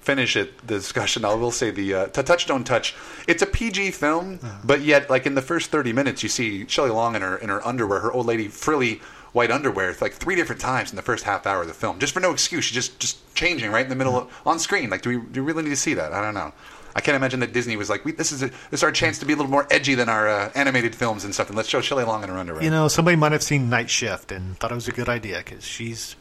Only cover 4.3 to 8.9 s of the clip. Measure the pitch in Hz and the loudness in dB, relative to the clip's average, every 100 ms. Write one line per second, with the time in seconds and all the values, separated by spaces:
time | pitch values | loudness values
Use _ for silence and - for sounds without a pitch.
4.3 | 185 123 101 117 143 147 143 139 131 143 | -10 -12 -12 2 2 6 4 6 2 2
5.3 | 139 131 170 - 156 127 117 139 - - | 0 0 -2 0 0 2 2 0 0 -4
6.3 | - 117 101 107 - 139 110 117 110 92 | -2 -2 -4 -2 2 2 2 2 0 -2
7.3 | 92 110 101 107 127 107 98 107 120 117 | -4 -2 -2 -2 -2 2 2 2 0 0
8.3 | 113 104 - - 156 123 | 0 -2 -4 0 2 2